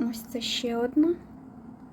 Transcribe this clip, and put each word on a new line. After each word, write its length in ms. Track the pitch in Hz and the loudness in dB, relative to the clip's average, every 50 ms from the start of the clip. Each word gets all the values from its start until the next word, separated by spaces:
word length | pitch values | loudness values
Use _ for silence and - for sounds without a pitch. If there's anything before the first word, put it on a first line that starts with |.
| 240 233 | -2 -2
Ось 120 | 233 - | -2 -4
це 200 | - - - 233 | -8 -6 -6 -4
ще 360 | 226 - - - 254 233 233 | -2 -2 -2 0 0 0 2
одна. 380 | 233 240 247 - 302 302 339 339 - - - - - - - - - - - - - - - | 2 2 4 6 6 6 6 6 2 -2 -16 -16 -16 -16 -16 -16 -16 -16 -16 -16 -16 -16 -16